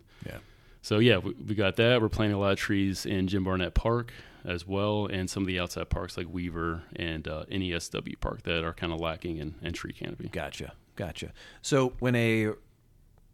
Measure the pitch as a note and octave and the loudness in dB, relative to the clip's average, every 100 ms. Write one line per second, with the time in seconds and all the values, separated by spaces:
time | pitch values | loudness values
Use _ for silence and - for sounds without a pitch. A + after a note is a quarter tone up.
0 | - - - - - - - - - G#2+ | -12 -16 -12 -12 -16 -20 -20 -18 0 6
1 | B2 F#2+ F#2 - - G#2 G2 F#2 A#2 B2 | 8 6 2 -6 -4 0 2 4 4 6
2 | G#2+ - G#2+ G2+ G2 G2 - G2+ G2 F#2 | 4 2 2 4 2 2 2 2 2 0
3 | - G2 F#2 G2 F#2 F#2 F2 - A2+ A#2+ | 0 0 2 2 2 0 2 2 2 2
4 | A#2+ - - - F#2 F2 F#2 G2 G#2 G#2+ | -2 -12 -20 -14 -6 -6 -2 0 2 0
5 | G2+ F#2+ F#2 G2+ F#2+ F#2 F2 E2+ E2+ F2+ | 0 -2 -2 -2 0 0 -2 -6 -2 -2
6 | F2+ - E2+ F2 F2 E2 E2 E2 - - | -2 -6 -6 -4 -4 -2 0 -2 -6 -6
7 | E2+ D#2+ D#2 D#2 - G2 F#2 E2+ - - | -4 -4 -4 -8 -4 -2 -2 -2 -4 -6
8 | - - - - - E2+ E2 E2 E2+ D#2+ | -6 -4 -4 -4 -2 -2 -2 -4 -4 -2
9 | E2 D#2+ F2 D#2+ D2+ D2+ D#2 - - - | -4 -4 -6 -4 -6 -6 -8 -2 -2 -4
10 | - - - E2+ C#2+ - C#2 - _ - | -8 -8 -8 -6 -6 -8 -12 -14 _ -8
11 | F2 - - - - - - C#3 B2+ - | -6 -6 -10 -12 -20 -12 2 4 4 2
12 | B2 A#2+ A2+ A2 G#2+ - - _ _ _ | 2 4 4 4 2 -2 -10 _ _ _
13 | - - - | -20 -20 -20